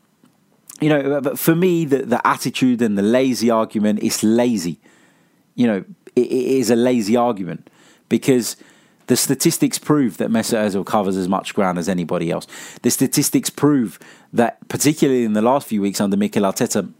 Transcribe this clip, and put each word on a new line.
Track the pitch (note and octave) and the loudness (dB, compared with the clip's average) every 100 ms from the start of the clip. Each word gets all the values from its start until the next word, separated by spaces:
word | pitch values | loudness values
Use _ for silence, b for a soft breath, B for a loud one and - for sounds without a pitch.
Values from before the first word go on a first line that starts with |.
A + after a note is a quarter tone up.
| _ _ _ _ _ _ - - | _ _ _ _ _ _ -20 -4
you | D3+ | 0
know, | D3+ C#3 C#3+ | 0 0 -2
but | C3 A#2+ | -2 -2
for | - E3 | 0 2
me, | F#3 E3+ | 2 2
the, | D#3 C3 | 0 0
the | - A#2 | 0 0
attitude | - C#3+ C#3 - B2+ A#2+ | 0 -2 -4 0 2 2
and | A#2 G2+ | 0 2
the | |
lazy | G2+ B2 C3+ A2 A#2 | 2 2 2 0 2
argument, | A2+ A2 A2+ G#2 G#2+ | 2 0 0 0 0
it's | A2 - | -2 0
lazy. | G#2+ A2+ B2 A2 E2+ D#2 b b b b b b b - | 2 2 2 0 -4 -8 b b b b b b b -2
You | A#2+ | 0
know, | G2 - - - | 0 -4 -16 -6
it, | - A#2+ | 0 0
it | C3 - C3+ | 0 0 0
is | A2+ | 2
a | A#2 | 2
lazy | B2 B2+ G2+ A#2+ | 2 0 0 0
argument | A#2+ G#2+ F2 D#2+ - b b b b | 0 -2 -6 -12 -14 b b b b
because | A#2+ - B2+ G#2+ - b b b b - | -2 2 2 0 -8 b b b b -2
the | B2 | 0
statistics | - C3+ E3+ - C#3 - | 0 0 0 0 -2 -2
prove | - D3+ B2 - | 0 0 0 -2
that | A2+ | -2
Mesut | A2+ A2 A#2 | -2 0 0
Ozil | G#2+ F#2+ F2 | 0 -2 -2
covers | A2 G2 F#2+ | 0 0 0
as | F#2 | 0
much | F#2+ - | -2 -4
ground | - F#2+ F2 | -2 -2 -2
as | E2+ | -2
anybody | F2+ E2 F2 E2 | -4 -2 -4 -4
else. | E2 - B B B | -6 -8 B B B
The | A#2+ | -2
statistics | - C3 - C#3 C#3 - | 0 0 0 0 0 -2
prove | - C#3+ C#3+ G#2+ - B B B | 0 2 2 0 -6 B B B
that, | - A#2 - - | -2 -2 -2 -8
particularly | - D3 D#3 D3 B2+ | -2 0 2 2 2
in | A#2 | 2
the | G#2+ | 2
last | A2+ C#3 - | 2 0 0
few | G#2+ | -2
weeks | G2 F#2+ | -2 0
under | G2+ G2 | 0 0
Mikel | G#2 - | 0 0
Arteta | G2 - A#2+ A2 F#2 - | 0 0 -2 -2 -4 -8